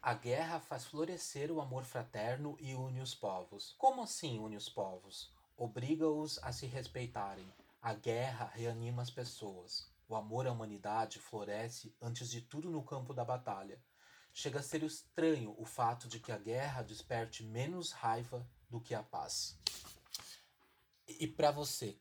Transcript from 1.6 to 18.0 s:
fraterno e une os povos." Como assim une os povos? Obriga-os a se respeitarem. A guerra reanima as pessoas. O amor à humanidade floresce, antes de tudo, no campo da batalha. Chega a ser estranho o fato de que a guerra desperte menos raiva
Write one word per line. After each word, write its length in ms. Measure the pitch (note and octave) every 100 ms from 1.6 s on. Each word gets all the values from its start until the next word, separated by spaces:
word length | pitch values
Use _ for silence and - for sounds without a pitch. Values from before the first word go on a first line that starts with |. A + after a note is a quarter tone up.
| C#3 B2+
fraterno 720 | A2+ B2 A#2+ A2 A2 B2+ D3 -
e 140 | C#3+
une 260 | C3 C3 B2+
os 140 | B2+
povos." 600 | - G#2+ F#2 F2+ G2+ - -
Como 240 | C4 C4
assim 360 | A3 - D#3 A2+
une 160 | A2
os 140 | G#2 -
povos? 640 | - F#2+ F#2 G2 - - - _ -
Obriga-os 840 | A#2+ A#2 B2+ D#3+ D#3+ D3+ D3+ -
a 100 | C3
se 140 | B2 C3
respeitarem. 840 | C3 B2+ C3 A#2+ A2+ G2 G2 F#2+ - - -
A 140 | A#2
guerra 560 | G#2+ A#2+ A2+ C3 A#2+ A#2
reanima 460 | A2+ A#2 A2+ A#2 A#2+
as 100 | B2
pessoas. 800 | - A#2 - G#2 F#2 F2 - - - -
O 80 |
amor 320 | A2 G#2+ A#2 B2+
à 60 |
humanidade 680 | A#2 A2 G2+ G2+ A2 A2 -
floresce, 760 | - A2 G#2 G#2 A#2 - A2+ -
antes 280 | A#2+ A#2 B2
de 120 | A#2+
tudo, 280 | A#2 D3 F3
no 120 | D#3
campo 320 | C3 C#3 B2
da 100 | B2
batalha. 580 | A#2+ B2+ B2 G2 G2 - _ _ - - -
Chega 260 | - D3 C3
a 20 |
ser 200 | C#3 D#3+
estranho 720 | D3+ - - - E3 D3+ G#2+ G#2+
o 60 |
fato 420 | A2+ - A#2+ A#2+ A#2+
de 140 | A#2
que 120 | -
a 60 | G#2+
guerra 440 | G#2 A#2+ C#3 B2+
desperte 600 | A2 G#2 - A#2+ A#2 -
menos 500 | A2 A2+ C#3 F3+ E3
raiva 540 | -